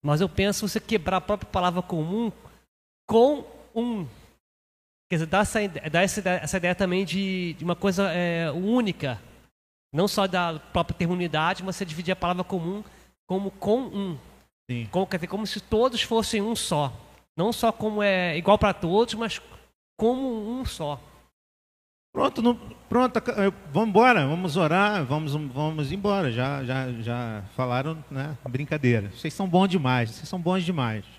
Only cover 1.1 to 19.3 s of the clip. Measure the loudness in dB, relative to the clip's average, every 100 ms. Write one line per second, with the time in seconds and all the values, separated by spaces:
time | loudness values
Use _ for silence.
1.1 | -2 -2 -4 -2 0 2 0 -2 -2 -2
2.1 | -2 -2 -4 -20 -20 _ _ _ _ 2
3.1 | 6 6 4 -6 -20 -8 -4 -4 -4 -6
4.1 | -12 -20 _ _ _ _ _ _ _ _
5.1 | -2 2 2 2 0 -2 -4 -2 2 2
6.1 | 0 0 -2 -2 -2 0 0 0 0 0
7.1 | -2 -2 -2 -4 -4 -4 0 0 2 0
8.1 | 2 0 0 -2 -2 2 2 2 -2 -4
9.1 | -6 -10 -20 _ _ _ _ _ 0 0
10.1 | 2 0 2 -2 -4 -4 -2 -2 -2 -2
11.1 | 0 0 0 0 -2 -6 -6 -8 -6 -4
12.1 | -2 0 -2 -2 -4 -4 -8 -12 -20 -20
13.1 | _ _ -4 -4 -4 0 0 0 -6 -6
14.1 | -6 -12 -20 _ _ -6 -6 -2 -2 -2
15.1 | -4 -6 -6 -6 -8 -2 2 2 0 0
16.1 | 0 0 -2 -2 -4 -2 0 -2 -6 -20
17.1 | -20 _ -2 -2 2 0 0 -4 0 2
18.1 | 2 0 0 4 4 4 2 2 2 2
19.1 | -2 -6